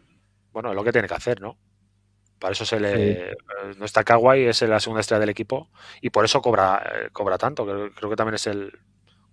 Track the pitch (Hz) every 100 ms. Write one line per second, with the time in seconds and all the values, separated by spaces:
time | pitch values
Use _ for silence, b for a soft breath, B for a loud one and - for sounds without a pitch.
0 | _ _ _ _ _ 110 117 98 110 117
1 | 95 85 120 120 104 - _ _ _ _
2 | _ _ _ _ 92 98 110 110 104 104
3 | 101 107 92 - - 101 98 98 104 -
4 | 107 117 123 135 123 110 117 107 113 113
5 | 107 107 107 104 107 131 - B B B
6 | 123 104 113 139 127 107 95 98 - 55
7 | - - 98 92 120 147 104 101 104 -
8 | 104 107 110 107 113 101 98 - _ _
9 | _ _ _